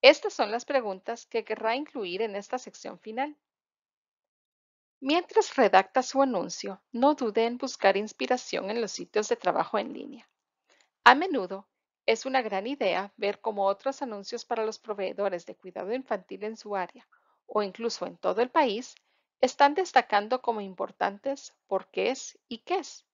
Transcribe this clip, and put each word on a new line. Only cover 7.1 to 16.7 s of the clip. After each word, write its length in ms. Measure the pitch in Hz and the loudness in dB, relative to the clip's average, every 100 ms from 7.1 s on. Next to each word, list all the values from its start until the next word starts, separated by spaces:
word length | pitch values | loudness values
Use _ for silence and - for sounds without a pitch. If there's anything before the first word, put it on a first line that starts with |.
dude 320 | 294 233 208 226 | 4 0 2 0
en 100 | 240 | 0
buscar 400 | 269 - 196 196 | -8 2 2 4
inspiración 720 | 214 - 254 247 - - 190 | -2 -6 -2 -2 -2 -6 -4
en 120 | 226 | -4
los 100 | 214 | -4
sitios 360 | - 175 - 214 | -8 -4 -2 0
de 80 | 233 | 0
trabajo 420 | - 165 165 214 | 0 0 0 -2
en 160 | 226 | -4
línea. 340 | - - 233 _ _ _ _ _ _ _ _ | -10 -14 -16 _ _ _ _ _ _ _ _
A 120 | - | 6
menudo, 520 | 262 370 285 180 196 - _ _ _ | 6 4 -2 -2 -6 -12 _ _ _
es 220 | - 226 269 | 0 0 2
una 160 | 262 | -2
gran 240 | 220 196 214 | 0 -4 -4
idea 460 | 277 202 180 202 _ | -2 0 0 -4 _
ver 240 | 202 208 | -4 -4
cómo 240 | - 202 | -6 -2
otros 380 | 196 196 - 269 | 0 0 -4 -6
anuncios 420 | 262 208 196 240 | -8 -8 -10 -12
para 200 | - 226 | -6 -2
los 140 | 220 214 | -2 -4
proveedores 680 | - 208 190 185 202 180 - | -10 -6 -4 -2 -2 -2 -10
de 100 | - | -18
cuidado 360 | 185 175 185 | -14 -10 -6
infantil 500 | 247 262 208 185 196 | -6 -4 -6 -6 -10
en 120 | 208 226 | -10 -10
su 200 | 214 | -8